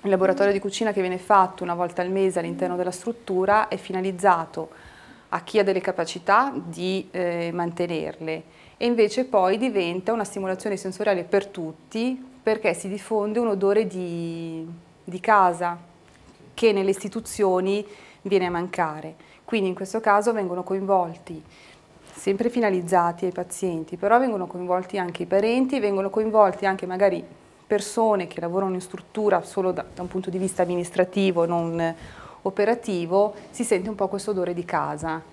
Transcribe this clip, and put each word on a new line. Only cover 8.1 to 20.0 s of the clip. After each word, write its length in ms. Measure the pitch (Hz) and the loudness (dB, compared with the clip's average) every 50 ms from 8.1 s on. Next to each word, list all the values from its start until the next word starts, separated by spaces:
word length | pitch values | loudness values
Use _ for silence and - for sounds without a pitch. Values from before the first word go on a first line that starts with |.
| 151 - 160 160 160 165 - - - - - - - | -8 -8 -8 -8 -8 -8 -10 -18 -20 -20 -20 -20 -8
e 100 | _ - | _ 0
invece 380 | 240 240 226 214 202 - 254 254 | 0 4 4 4 4 4 -2 -2
poi 340 | 254 - 202 185 185 196 220 | 2 4 4 4 4 2 2
diventa 540 | 247 262 208 196 175 170 175 185 175 - | 0 0 2 0 0 0 -2 -2 -2 -2
una 120 | 226 226 196 | -2 -2 -2
stimolazione 520 | 196 - 202 190 190 185 185 - 214 196 | -4 -6 -6 -4 -4 -4 -4 -4 -6 -6
sensoriale 480 | 185 - 190 185 - 208 208 196 180 170 | -4 -6 -8 -6 -2 0 0 0 0 0
per 240 | 170 - 196 196 - | 2 2 2 2 0
tutti 760 | - 185 165 156 160 - - _ - 220 233 254 262 254 - - - - | -8 -8 -8 -8 -10 -14 -20 _ -4 -2 -2 -2 -4 -6 -10 -18 -20 -4
perché 300 | _ 226 220 214 - 175 165 | _ 0 0 2 2 0 0
si 140 | 170 - 190 | 0 -4 -8
diffonde 520 | 196 196 - - 226 214 202 214 214 233 | -8 -8 -6 -2 -2 0 0 0 0 0
un 80 | 240 226 | 2 2
odore 380 | 202 190 202 196 202 220 214 | 0 2 2 4 4 4 2
di, 800 | 185 180 185 180 175 170 170 170 170 165 165 165 165 165 160 160 165 170 - - - _ _ | 0 -4 -6 -6 -6 -6 -6 -6 -6 -6 -6 -8 -8 -8 -8 -10 -12 -14 -18 -20 -20 _ _
di 180 | _ - 170 185 | _ -12 -10 -4
casa 560 | - - 214 202 185 180 175 170 180 175 175 170 175 - - - _ - _ _ - - - _ - - - | 2 4 6 6 6 6 4 2 -4 -4 -4 -6 -14 -20 -20 -20 _ -20 _ _ -20 -20 -20 _ -20 -18 -4
che 180 | - 233 226 | 2 4 4
nelle 180 | 202 196 190 196 | 4 4 2 0
istituzioni 960 | 190 196 - 196 - 226 214 - - - 208 190 185 185 185 190 196 208 202 - - - - - - _ | 0 0 -4 -8 -8 -8 -8 -8 -2 0 2 2 4 2 2 0 0 -2 -4 -8 -16 -20 -20 -20 -20 _
viene 240 | _ 202 196 185 180 | _ 0 2 2 2
a 40 | 175 | 2
mancare. 680 | 175 170 175 180 - - 170 160 151 156 160 160 165 _ - - - - _ | -2 -2 -4 -4 -2 -2 -2 -2 -2 -8 -12 -14 -16 _ -20 -20 -20 -20 _
Quindi 240 | - 233 220 190 185 | -4 -2 0 0 0
in 60 | 180 | -2
questo 260 | - 196 190 - 226 | -4 -8 -6 -6 0